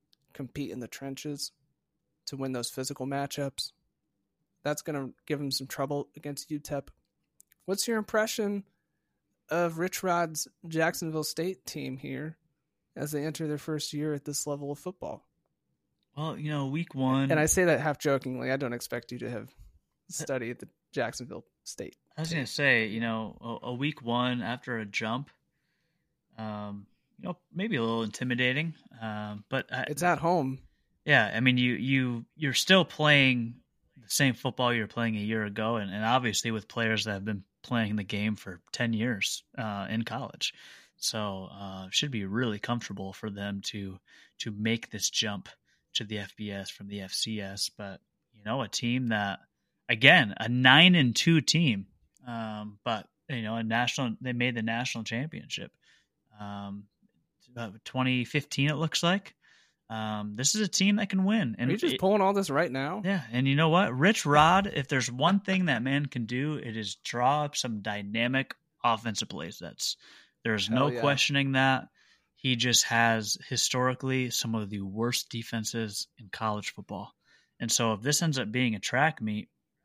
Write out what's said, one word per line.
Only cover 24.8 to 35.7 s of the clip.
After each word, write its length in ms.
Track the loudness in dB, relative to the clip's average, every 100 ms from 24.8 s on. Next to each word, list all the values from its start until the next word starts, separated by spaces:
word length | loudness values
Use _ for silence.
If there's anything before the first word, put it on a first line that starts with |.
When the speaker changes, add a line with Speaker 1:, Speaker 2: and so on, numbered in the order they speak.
| -6
Speaker 2:
jump, 440 | -4 -2 -4 -6 _ _ _ _ _ _ _ _ _ _ -12
um, 480 | -8 -8 -8 -12 -14 _ _ -14
you 60 | -10
know, 100 | -10 _
maybe 220 | -6 -2 0
a 60 |
little 220 | 0 0
intimidating, 720 | -2 -4 -2 2 2 2 -2 -6 -18 -12
um, 420 | -8 -6 -8 -10 -4
but 220 | -4 -4
I, 100 | -6 -6
Speaker 1:
It's 140 | 0
at 160 | 0 2
home. 400 | 2 2 0 -4 -12 _ _ _ 4
Speaker 2:
Yeah, 240 | 4 4
I 80 | 2
mean, 160 | 4 4
you, 160 | 2
you, 520 | 0 0 2 2 -4 -8 -4
you're 180 | -2
still 320 | 0 6 6 6
playing 720 | 2 6 8 6 4 0 -6 _ _ _ _
the 80 | -4
same 240 | 2 2
football 400 | 2 -2 0 2
you 80 | 2
were 60 | 0
playing 280 | -2 0 0
a 40 |
year 240 | 0 0 -2
ago, 300 | -2 0